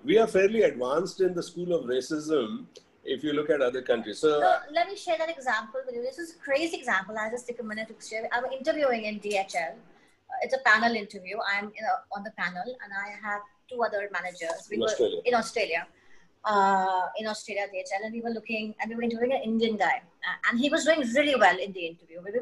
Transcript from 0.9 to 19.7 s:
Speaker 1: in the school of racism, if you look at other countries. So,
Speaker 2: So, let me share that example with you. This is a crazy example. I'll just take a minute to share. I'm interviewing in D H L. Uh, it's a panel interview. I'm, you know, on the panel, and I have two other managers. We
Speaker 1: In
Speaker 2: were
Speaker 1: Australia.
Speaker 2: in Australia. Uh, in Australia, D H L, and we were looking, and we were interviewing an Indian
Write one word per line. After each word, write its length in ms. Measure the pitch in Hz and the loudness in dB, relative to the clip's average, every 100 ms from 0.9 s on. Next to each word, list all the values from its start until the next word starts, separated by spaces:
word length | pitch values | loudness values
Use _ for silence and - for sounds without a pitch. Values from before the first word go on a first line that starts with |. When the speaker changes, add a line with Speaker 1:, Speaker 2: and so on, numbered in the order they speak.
| 151 185 - | 0 0 0
Speaker 1:
in 120 | 185 | 0
the 100 | 175 | 0
school 300 | - 170 175 | -4 -6 -2
of 120 | 170 120 | 0 0
racism, 800 | 127 127 156 151 151 110 117 - - - _ | -2 0 -4 2 2 2 -4 -10 -20 -20 _
if 200 | - 131 | -6 -4
you 100 | 151 | -2
look 160 | 147 151 | 0 2
at 120 | 151 | 2
other 200 | 123 127 | 2 0
countries. 380 | 127 117 110 101 | 0 0 0 0
So, 200 | 156 147 | 4 6
Speaker 2:
So, 180 | - - - | 6 4 2
let 160 | 311 359 | -2 -2
me 60 | 403 | -4
share 220 | 359 330 | -2 -2
that 120 | 320 | -2
example 520 | 330 254 220 226 262 254 | -4 -2 -2 -2 -8 -6
with 100 | 240 | -6
you. 60 | |
This 180 | 247 330 | -6 -8
is 160 | 330 - | -12 -12
a 20 | |
crazy 400 | - 277 320 349 | 0 0 0 -4
example. 380 | 240 190 190 220 | -2 -2 -2 -6
I'll 140 | 220 | -6
just 160 | 240 240 | -6 -8
take 120 | 233 | -10
a 40 | |
minute 240 | 220 214 220 | -8 -8 -10
to 160 | 220 - | -12 -10
share. 200 | 220 226 | -8 -4
I'm 140 | 240 254 | -2 -2
interviewing 540 | 262 262 302 277 233 214 | -2 -2 2 2 2 -2
in 140 | 214 | -6
D 180 | 208 196 | -2 -2
H 180 | 190 185 | -2 -4
L. 180 | 165 | -6
Uh, 720 | - - _ _ _ - - | -8 -20 _ _ _ -10 -6
it's 120 | 240 262 | -2 2
a 40 | |
panel 360 | 247 214 233 226 | 4 6 4 0
interview. 420 | 202 202 180 196 190 | -4 -12 -10 -6 -2
I'm, 120 | 202 208 208 | -2 -4 -4
you 60 | 220 | -2
know, 100 | 185 - 202 | -2 -4 -10
on 80 | |
the 80 | 202 | -10
panel, 360 | - 180 180 208 254 | -6 -6 -4 -8 -10
and 60 | 208 196 208 | -10 -8 -8
I 20 | 208 208 | -8 -6
have 140 | 208 208 _ _ | -6 -8 _ _
two 140 | 247 | -2
other 260 | 220 208 202 | 0 0 -4
managers. 560 | 180 180 175 165 - - | -4 -6 -6 -6 -6 -6
We 60 | 110 | -2
Speaker 1:
In 60 | |
Speaker 2:
were 60 | 220 | 0
Speaker 1:
Australia. 340 | 208 98 - - | 4 2 2 2
Speaker 2:
in 80 | 233 | 2
Australia. 520 | - 233 180 165 180 _ - - _ _ 214 | 2 -2 -2 -2 -6 _ -20 -20 _ _ 0
Uh, 600 | 208 196 190 190 185 180 208 | 4 6 6 4 2 0 -4
in 60 | 220 | -6
Australia, 400 | - - 202 196 | -6 -6 -4 -4
D 80 | 190 | -6
H 120 | 185 196 | -4 -4
L, 40 | 220 | -4
and 80 | |
we 60 | 233 | -6
were 100 | 233 | -4
looking, 460 | 220 214 220 214 - | -6 -6 -6 -6 -6
and 100 | 220 | -6
we 60 | 233 | -2
were 60 | |
interviewing 280 | 240 226 247 | -2 0 0
an 120 | 262 | 2
Indian 340 | 220 226 226 | 0 2 2